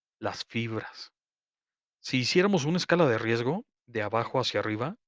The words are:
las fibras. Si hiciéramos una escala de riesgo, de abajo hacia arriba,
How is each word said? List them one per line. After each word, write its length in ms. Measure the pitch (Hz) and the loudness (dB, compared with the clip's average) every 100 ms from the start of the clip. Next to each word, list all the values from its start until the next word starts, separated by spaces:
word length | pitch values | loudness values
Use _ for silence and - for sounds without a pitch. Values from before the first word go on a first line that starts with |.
| _ _ | _ _
las 260 | 107 - | -8 -6
fibras. 680 | - 117 113 110 - - - _ _ _ _ _ _ _ _ _ | -6 -4 -4 -4 -8 -16 -20 _ _ _ _ _ _ _ _ _
Si 180 | - 131 | -4 -2
hiciéramos 460 | 120 180 196 196 | 2 4 4 2
una 140 | 139 175 | 2 -2
escala 280 | - 170 156 | 0 4 4
de 120 | 117 | 4
riesgo, 480 | 113 117 120 175 - _ _ | 2 0 0 -4 -6 _ _
de 160 | 117 | -6
abajo 380 | 104 110 117 135 | -2 -2 0 -2
hacia 200 | 120 104 | 0 -2
arriba, 360 | 104 107 131 214 | -2 -2 -4 -8